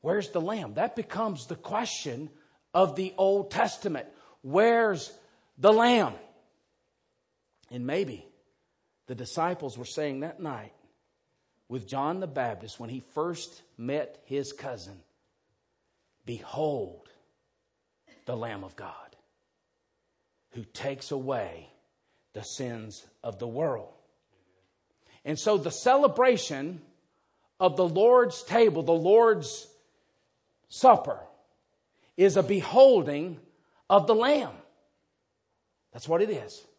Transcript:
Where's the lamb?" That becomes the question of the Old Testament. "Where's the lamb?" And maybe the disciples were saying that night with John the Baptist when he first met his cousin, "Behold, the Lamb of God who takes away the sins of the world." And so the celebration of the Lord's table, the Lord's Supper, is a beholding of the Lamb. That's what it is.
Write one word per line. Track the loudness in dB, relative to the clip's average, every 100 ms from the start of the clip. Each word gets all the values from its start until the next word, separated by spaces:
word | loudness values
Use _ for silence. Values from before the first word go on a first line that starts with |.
Where's | -2 -4 -2
the | -6
lamb?" | -4 -6 -8
That | -4 -4 -4
becomes | -10 -6 -6 -6 -10
the | -14
question | -6 -6 -4 -8 -10 -10 -12 _ _ _ _
of | 2 2 0
the | -8 0
Old | 2 2 -2
Testament. | -2 -2 -2 -8 -8 -10 -20 _ _
"Where's | -2 2 4 4 2 -2 -8 -18 _ _ _ _
the | 6
lamb?" | 6 6 4 2 -4 -20 _ _ _ _ _ _ _ _ _ _ _ _ _ _
And | -10 -6
maybe | -4 -4 -8 -18 _ _ _ _ _ _ _ _
the |
disciples | -12 -10 -4 -4 -4 -10 -12
were |
saying | -12 -6 -6 -6
that | -10 -10
night | -10 -10 -14 _ _ _ _ _ _ _ _ _ _
with | -14 -10
John | -6 -4 -6
the | -8
Baptist | -6 -6 -8 -14 -16
when | -14
he | -14
first | -12 -8 -6 -6 -12 -20 _ _
met | -8 -6 -6 -12
his | _ -8 -8
cousin, | -12 -14 -14 -16 -20 _ _ _ _ _ _ _ _ _ _ _ _
"Behold, | -14 -14 -12 -6 -6 -4 -8 -14 _ _ _ _ _ _ _ _ _ _ _ _
the | -12 -10
Lamb | -8 -12
of | -14
God | -16 -18 -18 -20 _ _ _ _ _ _ _ _ _ _ _ _ _ _
who | -18
takes | -16 -10 -10 -10 -8
away | -8 -4 -6 -6 -12 -20 _ _ _ _ _ _
the | -16
sins | -14 -10 -10 -10 -14 -18 -20 _
of | -12 -10
the | -10
world." | -6 -4 -6 -10 _ _ _ _ _ _ _ _ _ _ _ _ _
And | -10 -6
so | 0 0
the | -2
celebration | -2 2 4 4 4 2 2 -2 -8 -8 -10 -18 _ _ _ _ _ _ _
of | 0 2
the | 0
Lord's | 4 6 6 4 -2
table, | -2 4 4 4
the | 0
Lord's | 2 6 6 6 4 -2 -12 -16 _ _ _ _ _ _ _ _ _ _
Supper, | 4 6 6 4 -8 -12 _ _ _ _ _ _ _ _ 4
is | 4 4
a |
beholding | 0 0 2 8 10 8 2 -4 -6 -10 -18 _ _ _ _
of | 4 6
the |
Lamb. | 2 4 2 0 -12 -20 _ _ _ _ _ _ _ _ _ _ _ _
That's | -18 -4
what | -2
it | 0
is. | -4 -10 -18 -20